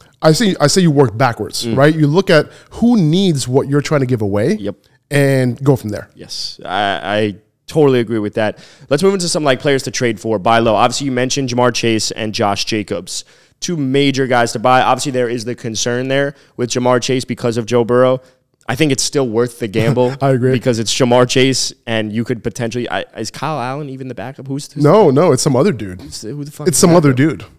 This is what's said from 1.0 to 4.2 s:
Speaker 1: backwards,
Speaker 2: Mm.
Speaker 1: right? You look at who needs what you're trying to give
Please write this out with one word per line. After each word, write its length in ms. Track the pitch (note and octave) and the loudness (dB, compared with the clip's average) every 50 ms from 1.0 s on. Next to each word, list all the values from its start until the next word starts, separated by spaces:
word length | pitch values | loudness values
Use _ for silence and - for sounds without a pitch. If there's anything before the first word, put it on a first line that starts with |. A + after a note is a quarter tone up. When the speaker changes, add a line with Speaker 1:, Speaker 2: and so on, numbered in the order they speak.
| C#3 A#2 G2 | 4 2 2
Speaker 1:
backwards, 480 | A2+ C3+ B2 A2+ - G2+ - - - - | 0 0 0 0 -2 -6 -8 -6 -6 -4
Speaker 2:
Mm. 120 | A#2 A2+ | -2 2
Speaker 1:
right? 180 | C3 C#3 D#3 D#3+ | 4 4 4 4
You 140 | D#3+ D3 C#3+ | 4 2 2
look 220 | D3+ F#3+ F#3+ - | 2 0 2 4
at 180 | E3+ D3+ - - - - - _ | 2 2 2 0 -8 -20 -20 _
who 260 | - - A3+ A#3+ B3 G#3+ | -6 0 2 2 4 4
needs 460 | E3 D3 D#3+ F#3+ G3+ F#3 D#3 C3+ - | 2 2 2 2 2 2 0 0 -2
what 220 | B2 B2 C#3 - C#3 | 0 0 0 0 0
you're 120 | C#3 D3 | -2 -2
trying 200 | C#3 - D#3 C#3+ | 0 0 -2 -2
to 60 | B2+ | 0
give 160 | B2 B2+ G#2+ | 0 -2 -2